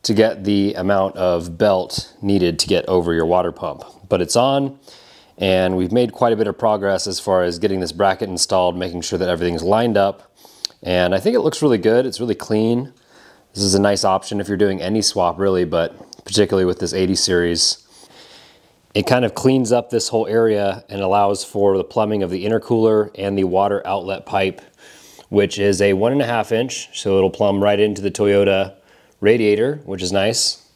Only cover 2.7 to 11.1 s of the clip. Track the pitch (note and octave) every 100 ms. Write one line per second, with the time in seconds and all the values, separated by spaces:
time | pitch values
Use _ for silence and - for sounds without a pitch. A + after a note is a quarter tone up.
2.7 | F2 - F#2 E2+ E2 D#2+ F2+ F2 - F2
3.7 | C#2+ - - - F#2 F2 A#2+ C3 C#3 C#3
4.7 | C#3 - - - - _ - G2 F#2 F#2
5.7 | F#2 A2 A#2 A#2+ - A#2+ G#2+ G#2+ F2+ A2+
6.7 | G#2+ G2 F#2+ G2+ F2+ - F#2 F2+ E2+ G2+
7.7 | F#2+ F2 E2 G2 F#2+ G2+ F2+ - F#2+ F2+
8.7 | F2 F#2 F2 E2 F2 F2+ E2+ F2 E2+ E2
9.7 | G#2+ A#2+ G2+ G2 - _ _ - _ -
10.7 | _ F2+ F2+ F2+